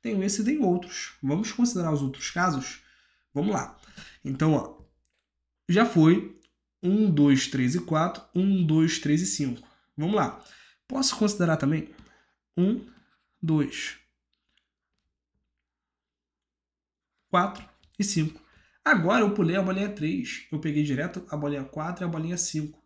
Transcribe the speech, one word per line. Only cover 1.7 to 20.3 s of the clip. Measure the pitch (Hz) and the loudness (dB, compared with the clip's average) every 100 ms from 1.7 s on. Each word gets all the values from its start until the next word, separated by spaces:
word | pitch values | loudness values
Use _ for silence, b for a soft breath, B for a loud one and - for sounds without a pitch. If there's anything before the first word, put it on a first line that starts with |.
| 185 170 | 0 0
os | 147 | 0
outros | 135 135 - | -2 -6 -8
casos? | 170 180 139 131 - b b b b b | -2 0 -2 -6 -14 b b b b b
Vamos | 143 185 | -4 -2
lá. | 196 - - B B B B | -2 -6 -16 B B B B
Então, | 139 135 156 | -10 0 2
ó, | 143 - - - _ _ _ _ _ _ _ - | 2 0 -16 -20 _ _ _ _ _ _ _ 0
já | 180 233 | 2 4
foi | 180 160 190 - - _ _ _ _ | 6 6 6 0 -18 _ _ _ _
um, | 175 202 214 | 0 4 4
dois, | 147 143 135 - | 6 6 6 2
três | 135 127 | 0 0
e | 170 | 0
quatro, | 175 156 175 - - | -2 0 0 -4 -6
um, | 180 196 190 | 0 2 2
dois, | 165 156 160 - | 4 4 2 0
três | 147 151 | 0 2
e | 190 | 0
cinco. | - 139 120 b b b - | -2 -4 -4 b b b -6
Vamos | 160 208 | 0 0
lá. | 135 - B B B B _ | 0 -4 B B B B _
Posso | 262 269 - | -2 -2 0
considerar | 214 202 175 156 | -2 2 0 2
também | 135 156 - B B B B B _ - | 0 0 -4 B B B B B _ 0
um, | 185 240 b b b b b b | 0 0 b b b b b b
dois, | 160 156 143 - - - _ _ _ _ _ _ _ _ _ _ _ _ _ _ _ _ _ _ _ _ _ _ _ _ _ _ _ _ _ _ _ _ _ | 0 0 0 -4 -10 -12 _ _ _ _ _ _ _ _ _ _ _ _ _ _ _ _ _ _ _ _ _ _ _ _ _ _ _ _ _ _ _ _ _
quatro | 185 196 202 - _ _ - | 0 0 -4 -18 _ _ -4
e | |
cinco. | 196 165 156 - b b b b | -2 0 -2 -6 b b b b
Agora | - 233 165 240 | 0 2 2 2
eu | 208 | 2
pulei | - 165 185 | 2 0 0
a | |
bolinha | 190 190 202 | -2 -2 -4
três. | 196 151 92 - | -4 -4 -4 -6